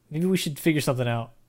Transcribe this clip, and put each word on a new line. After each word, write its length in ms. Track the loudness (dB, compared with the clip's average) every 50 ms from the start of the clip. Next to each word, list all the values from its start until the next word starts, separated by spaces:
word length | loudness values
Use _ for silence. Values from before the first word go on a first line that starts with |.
| _ -8
Maybe 160 | -4 -2 0
we 120 | 2 2 2
should 200 | 0 -2 -4 -2
figure 240 | 2 2 2 2
something 260 | 2 0 0 0 0 -2
out. 260 | -2 -2 -4 -8 -14 _ -20